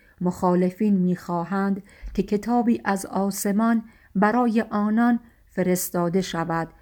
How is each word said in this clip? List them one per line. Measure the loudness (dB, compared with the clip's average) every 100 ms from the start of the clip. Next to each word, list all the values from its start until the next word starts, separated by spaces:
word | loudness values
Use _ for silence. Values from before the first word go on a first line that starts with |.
| _ -4
مخالفین | -4 0 2 2 2 0 0 2
می‌خواهند | 2 0 -4 -6 -4 -2 -2 -2 -8 -16 -10
که | -4
کتابی | -2 -2 0 0 2 0
از | 0 -4 -4
آسمان | -2 -2 -2 -2 2 2 0 -2 -20 _
برای | 0 2 2 2 0 0
آنان | -2 0 2 2 2 -4 _ _
فرستاده | -2 0 0 -2 -2 0 0
شود.» | -2 -4 -4 -4 -4 -10